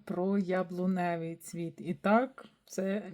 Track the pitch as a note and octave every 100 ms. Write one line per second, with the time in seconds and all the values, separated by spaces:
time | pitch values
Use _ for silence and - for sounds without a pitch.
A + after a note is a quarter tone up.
0 | - F3 F#3+ G3+ F3+ F#3 F3 F3+ F#3 F#3
1 | F3 E3+ E3 E3 - E3+ E3 - E3+ -
2 | G3 A3 C4 - - _ - - F#3+ G#3
3 | G3